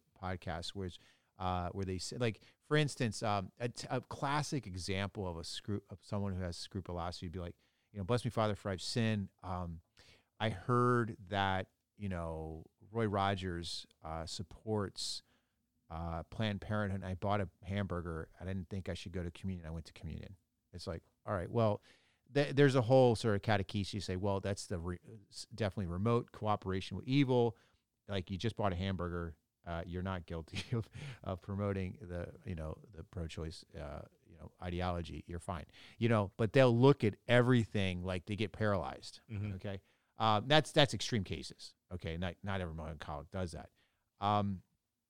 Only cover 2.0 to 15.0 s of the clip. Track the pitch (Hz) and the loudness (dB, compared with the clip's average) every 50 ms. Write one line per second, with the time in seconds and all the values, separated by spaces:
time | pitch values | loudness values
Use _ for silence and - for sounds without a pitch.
2 | - - - 123 123 117 104 - - - _ _ _ - 151 151 151 139 - - | -4 -6 -4 0 0 0 0 -2 -10 -20 _ _ _ 0 2 2 2 2 0 0
3 | 131 113 101 - - 110 104 101 92 95 - - 120 123 - - - - - 127 | -2 -2 0 0 0 2 2 2 0 -2 -6 -6 -6 -6 -6 -6 -6 -4 -4 -4
4 | 107 - - - - 139 143 151 143 - - 143 113 104 90 92 85 - 95 95 | -4 -6 -8 -4 -2 0 0 0 0 0 -2 -4 -4 -4 -8 -6 -4 -2 -2 0
5 | 101 98 - 107 98 90 85 82 85 - - - - - 101 104 - - - - | 0 -2 -2 -4 -4 -4 -4 -6 -8 -8 -10 -8 -4 -4 -4 -4 -4 -8 -18 -16
6 | _ - - 101 101 101 92 90 92 87 82 - - - - 104 87 - 87 87 | _ -6 -4 -2 -2 -2 -2 -2 -2 -4 -4 -6 -10 -8 -6 -6 -6 -4 -4 -4
7 | 85 87 87 - - 90 80 92 87 87 - _ _ _ _ _ _ _ - 104 | -4 -4 -6 -6 -8 -8 -6 -6 -8 -8 -10 _ _ _ _ _ _ _ -8 -6
8 | 98 90 123 120 - 123 - 113 110 107 101 - - 104 95 87 - - - 123 | 0 2 2 2 2 0 2 2 2 2 2 0 -2 -2 -4 -2 -2 -2 0 2
9 | 113 113 110 104 98 - _ _ - 90 92 90 90 85 85 82 - _ _ _ | 2 2 2 2 -2 -4 _ _ -8 -6 -4 -4 -4 -4 -6 -10 -12 _ _ _
10 | - - - _ _ _ _ - 104 113 110 90 - - 123 120 120 123 123 120 | -20 -20 -20 _ _ _ _ -2 0 0 0 -2 0 2 4 4 6 6 4 4
11 | 117 107 110 - 101 87 101 98 98 98 95 95 95 - _ _ _ _ _ - | 2 0 -4 -10 -8 -4 0 2 2 2 2 0 -2 -6 _ _ _ _ _ -8
12 | 104 101 92 85 85 82 80 80 80 80 80 80 80 - _ _ - 98 101 117 | -6 -4 -4 -2 -4 -4 -4 -6 -6 -8 -8 -10 -14 -16 _ _ -16 -8 -2 0
13 | 117 107 98 101 98 98 101 95 90 95 87 85 85 82 - - - - _ _ | 0 2 2 4 4 2 2 0 -2 -4 -4 -4 -4 -6 -6 -8 -10 -12 _ _
14 | - 78 80 82 82 - - - 90 - - - - 110 110 104 101 92 - - | -10 -8 -6 -6 -6 -6 -6 -8 -10 -10 -12 -12 -6 -2 -2 0 -2 -2 -4 -6